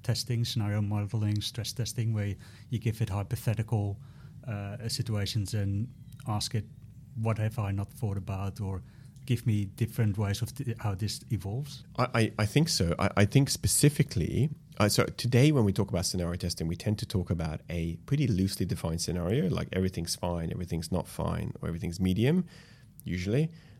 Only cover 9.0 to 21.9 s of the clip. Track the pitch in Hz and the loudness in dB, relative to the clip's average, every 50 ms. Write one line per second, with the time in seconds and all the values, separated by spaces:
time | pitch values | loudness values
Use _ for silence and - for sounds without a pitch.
9 | - - - - - - 120 113 - 117 104 104 101 95 - - 117 - - - | -20 -20 -20 -8 -2 -2 0 0 2 2 2 2 0 -2 -2 -2 -2 -2 0 2
10 | 113 104 95 110 104 101 101 - 110 - - - - 117 110 - - 104 95 92 | 2 2 2 2 0 0 0 -2 -4 -4 -6 -6 -6 -6 -4 -2 -2 -2 -2 -2
11 | 107 101 - - - - 110 92 - 98 107 135 147 139 - - - - - - | -2 -4 -4 -6 -6 -4 -4 -4 -2 -4 -4 -6 -6 -8 -10 -14 -16 -6 -2 -2
12 | 123 - - 117 110 - - - 104 104 - - - - - - 87 85 85 - | 0 2 4 4 4 4 2 2 0 4 4 4 4 4 2 2 2 2 2 2
13 | 92 - - 98 101 95 - 135 139 - - - - - - - 143 139 - - | 2 2 4 4 6 6 8 6 6 4 2 0 0 2 4 6 6 6 6 4
14 | - - - 90 78 - - 104 127 - - - - - - - 107 101 - - | 2 2 2 0 0 2 2 2 2 2 0 -6 -14 -6 0 2 4 4 4 4
15 | - - - - - 120 120 117 139 156 151 131 107 98 95 - 98 - 110 85 | 2 0 -2 -2 0 4 6 8 8 8 8 6 6 4 4 2 0 0 0 0
16 | 87 - - 90 87 85 87 92 95 85 - - 82 82 87 - - 107 107 107 | 0 0 0 -2 -2 -2 -2 -2 -2 -4 -4 -2 -2 -2 -4 -2 -2 -2 -2 -2
17 | 113 - - 92 82 - 92 85 80 78 78 - - - 85 85 82 82 85 - | -2 -2 -2 -2 0 0 0 -2 -2 -2 -4 -6 -6 -6 -4 -2 -2 -2 -4 -6
18 | - - 135 147 143 - 98 92 95 95 - - 95 87 95 - - 85 82 85 | -4 0 0 2 2 2 4 4 2 2 0 -2 -2 -2 -2 -2 -2 -2 -2 -2
19 | - 87 85 90 82 90 113 147 190 175 - 85 - - - 92 92 92 - 87 | -2 -2 -2 0 0 0 2 2 2 0 0 -2 -2 -2 0 0 0 0 0 -2
20 | 85 85 - - - 87 87 85 82 82 85 90 90 87 87 82 82 - 92 85 | -4 -4 -4 -4 -2 -2 -2 -2 -2 -4 -4 -6 -6 -4 -4 -4 -2 -2 -2 -2
21 | - - - - 80 82 85 80 78 78 - - - 82 85 82 85 85 | -2 -4 -6 -4 -2 -2 -2 -2 -4 -6 -6 -6 -6 -6 -4 -4 -4 -6